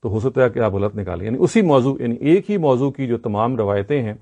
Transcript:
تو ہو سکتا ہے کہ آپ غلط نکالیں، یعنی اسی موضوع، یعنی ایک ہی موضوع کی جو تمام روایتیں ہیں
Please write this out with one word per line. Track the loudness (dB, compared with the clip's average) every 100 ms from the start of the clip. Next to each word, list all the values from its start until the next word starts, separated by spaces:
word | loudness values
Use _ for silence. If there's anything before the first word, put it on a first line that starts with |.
تو | -4
ہو | -2
سکتا | -2 2
ہے | 0
کہ | 2
آپ | -2
غلط | 0 -4 -4
نکالیں، | -8 -6 -6
یعنی | 0
اسی | 2 2
موضوع، | 4 4 2 -2
یعنی | -4 -2
ایک | 2 2 2
ہی | -2
موضوع | 2 2 0
کی | -4 -4
جو | -4
تمام | -2 -2 -2 0
روایتیں | 0 0 -2 -2
ہیں | -4 -8